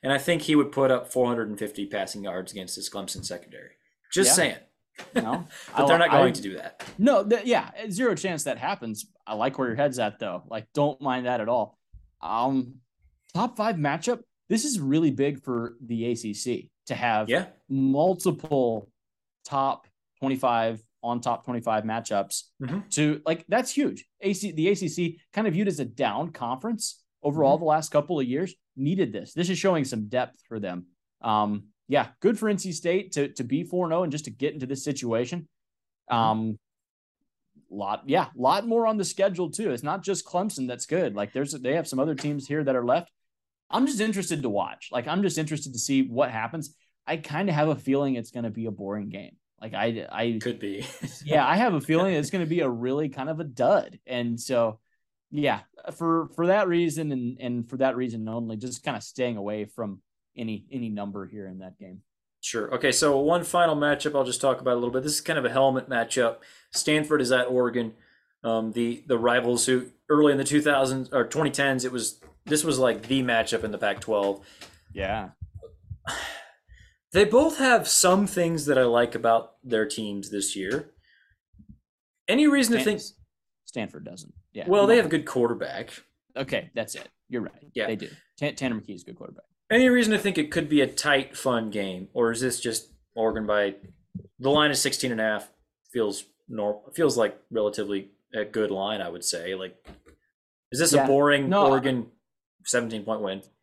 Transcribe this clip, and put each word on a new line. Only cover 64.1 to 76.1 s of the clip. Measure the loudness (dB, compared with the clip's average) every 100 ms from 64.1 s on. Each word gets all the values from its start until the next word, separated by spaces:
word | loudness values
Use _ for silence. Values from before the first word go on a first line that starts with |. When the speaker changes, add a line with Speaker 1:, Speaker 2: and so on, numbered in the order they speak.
| 0
Speaker 1:
I'll |
just | 0 2
talk | 0 2
about | 0
a | 0
little | 0
bit. | -2
This | -2
is | -4
kind | -2 0
of | 0
a |
helmet | 4 4 2 -2
matchup. | -2 0 2 0 0 -16 -20 _
Stanford | -4 2 0 2 0
is | 4
at | 2 4
Oregon. | 2 2 0 -4 -8 _ _ _ _
Um, | -2 0 0
the, | -2 -2 -2 0
the | 2
rivals | 4 2 2 0 2
who | 2 0 _ _
early | 6 6
in | 4
the |
two | 2 2
thousands | 4 4 2 0 -2
or | -2 0
twenty | 0 0
tens, | 0 0 0
it | -2
was, | -4 -6 -8 -20 _ -2
this | 0
was, | 2 2
like, | 2 2 0
the | 0
matchup | 2 2 2 -2 -4
in |
the | -2
Pac-twelve. | -2 -2 -2 0 0 -2 -10 -20 -20 -20 _
Speaker 2:
Yeah. | -8 -4 -4 -8 _ -18 -16 -20 -20 -18 -14
Speaker 1:
<sighs> | -10